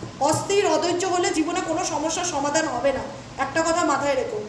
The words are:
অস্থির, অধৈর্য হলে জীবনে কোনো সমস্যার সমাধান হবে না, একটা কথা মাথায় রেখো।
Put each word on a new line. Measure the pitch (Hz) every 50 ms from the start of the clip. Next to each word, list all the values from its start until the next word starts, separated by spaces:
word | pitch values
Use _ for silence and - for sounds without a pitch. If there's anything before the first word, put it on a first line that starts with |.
| - - - -
অস্থির, | 262 311 302 - - - 392 403 392
অধৈর্য | 339 311 302 330 359 349 349 381
হলে | 359 359 359 370 392
জীবনে | - 311 294 339 359 370 330 330
কোনো | 311 - 370
সমস্যার | - 320 285 302 320 - 370 359
সমাধান | - 302 277 269 285 285 320 320 285
হবে | 240 240 269 277 254
না, | 240 - - - - - - - -
একটা | 262 269 - 320
কথা | 320 330 320 349 330
মাথায় | 294 277 262 285 285 269
রেখো। | 208 - - 151 214 214